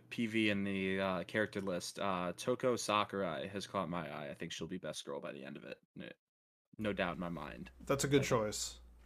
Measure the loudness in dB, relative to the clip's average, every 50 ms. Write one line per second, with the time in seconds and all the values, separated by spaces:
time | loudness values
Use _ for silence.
0 | -2 -6 -2 -2 0 2 4 4 4 4 4 4 2 0 0 2 2 2 2 2
1 | 2 2 2 0 -2 0 2 2 2 2 0 -2 0 0 0 -2 -2 -4 -4 -2
2 | 0 2 2 2 0 0 -2 -2 0 0 0 2 2 2 2 2 2 4 4 4
3 | 4 2 0 0 0 0 0 -2 -4 -4 -6 -6 -6 -2 -2 -2 0 0 -2 -2
4 | -2 -4 -6 -6 -8 -8 -8 -8 -8 -8 -6 -6 -6 -6 -6 -6 -4 -6 -6 -6
5 | -6 -6 -6 -6 -6 -8 -8 -8 -10 -10 -10 -10 -10 -12 -12 -14 _ _ -14 -12
6 | -12 -12 -12 _ _ _ _ _ _ _ _ _ _ _ _ -4 -2 0 2 2
7 | 2 0 0 -2 -2 -4 -4 -4 -6 -8 -8 -10 -12 -12 -14 -6 -2 0 2 2
8 | 4 6 6 6 6 6 4 4 4 2 -2 -2 -4 -6 -8 -10 -18 -20 -20 -20
9 | -20